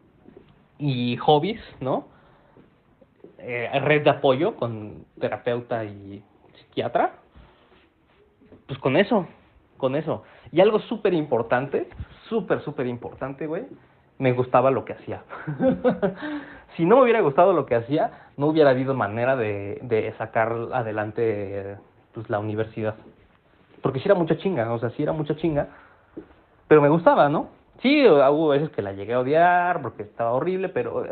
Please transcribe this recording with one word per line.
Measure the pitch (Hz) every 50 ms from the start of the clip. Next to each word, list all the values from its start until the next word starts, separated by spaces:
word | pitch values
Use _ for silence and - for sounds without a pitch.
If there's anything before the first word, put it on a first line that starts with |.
| _ _ _ _ _ - - - - _ _ _ _ _ _ -
y | 151 143 127 123 120 123 120 -
hobbies, | - - 151 147 151 196 233 - - - - -
¿no? | 127 131 165 277 - - _ _ _ _ _ _ _ _ _ - _ _ _ _ _ _ _ _ _ _ _ _ - - _ -
Eh, | - 120 120 120 117 - 131 139
red | 131 143 151 147 147
de | 151
apoyo | 139 143 - 139 127 131 170 220 -
con | - 127 117 113 107 107 104 - - - _ _ -
terapeuta | - 113 107 104 - 123 120 120 120 - 123 113 110
y | 101 101 101 98 98 101 101 - _ _ _ _ _ _
psiquiatra. | - _ _ _ 196 - 175 - - 285 370 - - _ _ _ - - - _ _ _ _ _ _ _ _ _ _ _ _ _ _ _ _ _ _ - _ - - _
Pues | - 135 -
con | - 139 131
eso, | 170 202 - 254 202 160 - - _ _ _ _ _ _ _ _
con | - 135 127 135
eso. | 151 151 160 117 104 - - - - - -
Y | - 165
algo | 190 214 214 202
súper | - - 240 214 - 196 180
importante, | 160 151 143 127 110 - - 127 123 139 139 - - 370 - - - - - - - - -
súper, | 220 220 180 - 156 123
súper | - 151 143 - 123
importante, | 123 123 120 - - - - 135 135 139 - 160
güey, | 151 160 190 269 - - - _ _ _ _ _ _ _ -
me | 135 127
gustaba | 123 123 123 127 - 123 123 135
lo | 135 107 90
que | - -
hacía. | - - - - - - - - - - 156 147 131
<laughs> | 269 262 - - - 247 226 - 208 185 190 - 302 302 294 294 - - - - - - -
Si | - 165
no | 175 226
me | 269 254
hubiera | 233 214 226
gustado | 180 147 135 - 175 -
lo | 180 151 -
que | - 120
hacía, | 117 113 120 147 160 214 - - - - - _
no | - 143 156
hubiera | 156 160 151 139
habido | 127 127 135 135 139
manera | 127 107 98 104 117 120 127 135
de, | 127 110 107 104 98 101 101 104 -
de | 127 120 113 110 104 107 - -
sacar | 113 110 - 117 110 113 117 117 117 -
adelante, | - 127 113 110 104 110 104 107 107 120 117 113 104 104 101 95 101 101 98 98 101 101 - _ _ _ _ _
pues, | _ 117 113 -
la | 110 104
universidad. | 107 107 104 107 110 110 - 117 107 107 107 - - - - _ _ _ _ _ _ _ _ _ _ _ _ -
Porque | - 139 127 135
sí | -
era | - 202
mucha | 180 165 156 165 -
chinga, | - 196 180 127 110 113
o | 120 117
sea, | 123 117
sí | - - 151
era | 156
mucha | 160 156 151 151 151
chinga, | 151 - 165 147 143 151 - - - - _ _ _ _ _ _ - - - - _ _ _ _ _ _
pero | - 151 151
me | 143 143
gustaba, | 160 170 175 285 285 202 151 143
¿no? | 151 208 277 - - _ _ _ _ -
Sí, | - 254 294 302 277 208
hubo | 156 143 131 139 147 151 165 151
veces | 139 143 - -
que | - -
la | 101 98
llegué | 98 98 98 107 120
a | 127
odiar | 127 127 147 165 170 180 175 180 175 180 175 165
porque | 135 113 - -
estaba | 104 - - - 117 117
horrible, | 120 131 151 180 185 190 190 180
pero | - 123 120 113 - 123 110 -